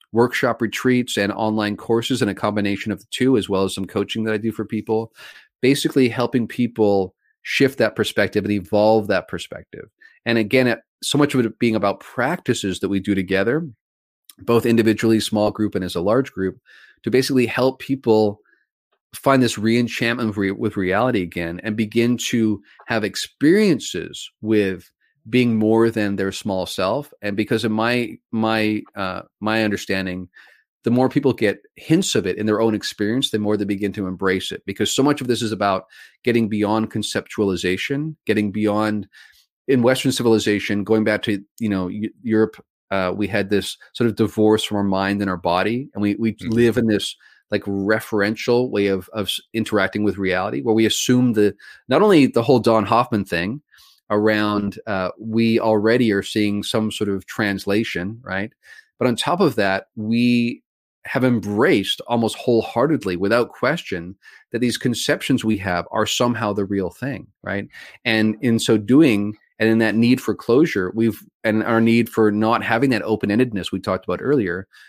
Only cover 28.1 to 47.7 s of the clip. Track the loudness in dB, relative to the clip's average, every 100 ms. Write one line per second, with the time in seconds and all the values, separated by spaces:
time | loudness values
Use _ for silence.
28.1 | -8 _ -4 0 0 0 -2 -6 -8 -8
29.1 | -8 -12 -8 -2 0 0 -2 -4 -4 -4
30.1 | -8 -12 _ -20 _ _ _ 0 2 2
31.1 | 2 0 0 0 -2 _ -10 0 0 2
32.1 | -2 -2 -2 0 2 0 0 -6 -4 -4
33.1 | -2 -2 -2 0 -2 -2 -4 -4 -4 -6
34.1 | -2 0 0 -2 -10 -8 -4 -2 2 2
35.1 | 2 -2 -2 -2 -2 -2 -2 -6 -20 -20
36.1 | _ 0 2 2 0 0 0 -2 -4 -4
37.1 | -6 -6 -2 0 0 -2 -2 -4 -4 -6
38.1 | -6 -2 0 0 0 0 2 0 -2 -8
39.1 | -18 -20 _ _ _ 0 2 4 2 0
40.1 | 0 2 2 2 -2 -2 -2 0 2 2
41.1 | 0 -2 -4 -6 -8 -4 -2 -4 -6 -10
42.1 | -8 0 2 2 -2 -20 _ -6 -2 -2
43.1 | -2 -2 -2 0 -2 -2 -10 -12 -2 -2
44.1 | 0 0 2 4 4 0 -2 0 0 0
45.1 | -2 -2 -2 0 0 0 -4 -8 -4 -2
46.1 | 0 -2 -4 -2 2 2 2 2 0 -2
47.1 | -12 _ _ -6 -6 -4